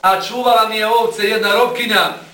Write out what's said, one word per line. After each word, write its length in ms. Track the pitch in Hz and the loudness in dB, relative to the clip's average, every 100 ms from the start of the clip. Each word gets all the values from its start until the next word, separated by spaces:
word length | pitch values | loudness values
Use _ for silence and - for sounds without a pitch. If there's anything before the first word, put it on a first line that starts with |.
a 200 | 185 190 | 0 0
čuvala 460 | - 247 247 233 220 | -2 -2 2 2 2
mi 80 | 220 | 0
je 100 | 220 | 0
ovce 400 | 233 233 - 202 | 2 0 -2 -2
jedna 260 | 220 208 | 0 0
robkinja. 520 | 208 240 - 220 196 - - - | 0 0 -4 -2 0 0 -4 -16